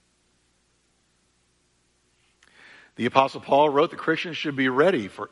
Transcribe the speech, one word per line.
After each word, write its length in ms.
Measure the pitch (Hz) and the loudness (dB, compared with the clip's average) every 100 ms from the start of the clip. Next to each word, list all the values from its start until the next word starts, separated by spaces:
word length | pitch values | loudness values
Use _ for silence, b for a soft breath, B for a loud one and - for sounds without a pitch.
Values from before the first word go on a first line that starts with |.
| _ _ _ _ _ _ _ _ _ _ _ _ _ _ _ _ _ _ _ _ _ _ _ _ _ b b b b | _ _ _ _ _ _ _ _ _ _ _ _ _ _ _ _ _ _ _ _ _ _ _ _ _ b b b b
The 120 | b 117 | b -2
Apostle 340 | 135 135 - | 2 0 0
Paul 300 | - 139 151 | 0 2 4
wrote 200 | 139 165 | 2 0
that 80 | - | -2
Christians 380 | - 160 180 147 | -4 -4 -4 -8
should 180 | 143 | -8
be 140 | 139 131 | -2 0
ready 400 | 127 165 180 98 | 2 2 2 -4
for 220 | - 104 | -10 -14